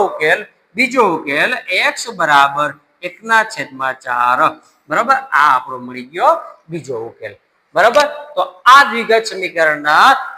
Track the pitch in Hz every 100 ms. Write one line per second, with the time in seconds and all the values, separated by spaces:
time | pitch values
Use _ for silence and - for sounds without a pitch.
0 | 190 - 156 190 202 _ _ 190 247 254
1 | 208 160 147 143 196 247 - 185 262 294
2 | 247 190 160 143 139 139 147 143 _ _
3 | 175 - 226 226 220 151 135 131 131 123
4 | 131 123 123 127 156 156 _ _ - 160
5 | 233 269 - 143 147 127 - 127 123 127
6 | 123 170 262 330 - - - 165 127 117
7 | 113 - 107 98 _ _ _ 156 214 277
8 | 294 - - 185 - - - 277 262 233
9 | 208 226 220 190 180 165 156 151 147 160
10 | 233 269 -